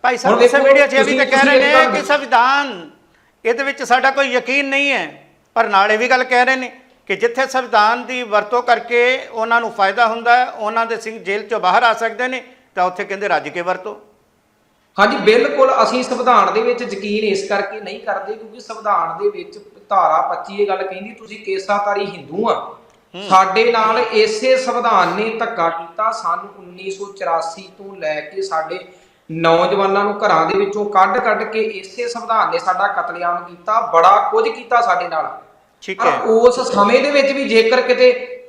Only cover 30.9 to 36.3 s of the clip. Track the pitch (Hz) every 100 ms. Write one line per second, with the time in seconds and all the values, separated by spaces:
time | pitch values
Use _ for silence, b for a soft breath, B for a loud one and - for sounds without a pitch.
30.9 | 190 196 247 240 208 220 220 214 196 -
31.9 | - 240 233 226 220 170 165 185 185 196
32.9 | 180 170 175 175 175 175 175 - 226 240
33.9 | 165 175 208 202 214 226 233 - 240 190
34.9 | 180 170 160 139 - - _ _ _ -
35.9 | 190 247 - 233